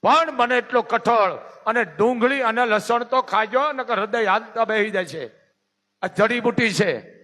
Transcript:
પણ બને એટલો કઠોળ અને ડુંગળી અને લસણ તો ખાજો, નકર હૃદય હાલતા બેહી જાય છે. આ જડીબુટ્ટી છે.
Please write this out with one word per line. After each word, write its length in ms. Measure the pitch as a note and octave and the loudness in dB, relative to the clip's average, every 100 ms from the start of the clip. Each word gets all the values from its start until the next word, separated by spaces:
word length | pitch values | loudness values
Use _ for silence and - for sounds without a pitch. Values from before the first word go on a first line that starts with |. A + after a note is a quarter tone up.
પણ 300 | F#3 D4 E4 | 4 2 2
બને 260 | C4+ A#3+ B3 | -2 0 0
એટલો 240 | A#3+ B3 | 0 -2
કઠોળ 500 | A3 A#3 A#3 A#3 G3 C#3 - - - | 0 -2 2 2 2 -2 -12 -10 -2
અને 180 | A#3 | -2
ડુંગળી 580 | G3+ D3+ A3+ B3+ A#3+ C#4 | -2 0 0 2 0 2
અને 240 | A#3+ A3+ B3 | 0 0 0
લસણ 380 | G#3+ G3 A#3 | 0 0 -2
તો 180 | A#3 C4 | 0 -2
ખાજો, 500 | B3 G#3+ A3 A#3+ D4 | 0 0 0 0 0
નકર 280 | C#4 A#3 A3 | -4 -4 -2
હૃદય 260 | G#3 A#3 G#3+ | -2 -2 2
હાલતા 400 | G3 A3+ A3+ A3 | 0 0 -4 -2
બેહી 260 | G#3+ G#3 | 0 0
જાય 140 | F#3+ F3+ | -2 -6
છે. 220 | D#3 B2 _ _ _ _ _ _ _ | -8 -12 _ _ _ _ _ _ _
આ 60 | F#3 | -8
જડીબુટ્ટી 680 | - G#3+ A#3+ A#3 A#3 A#3 | 0 2 2 0 2 0
છે. 480 | F3 G3+ B2 - - | 2 0 0 -6 -20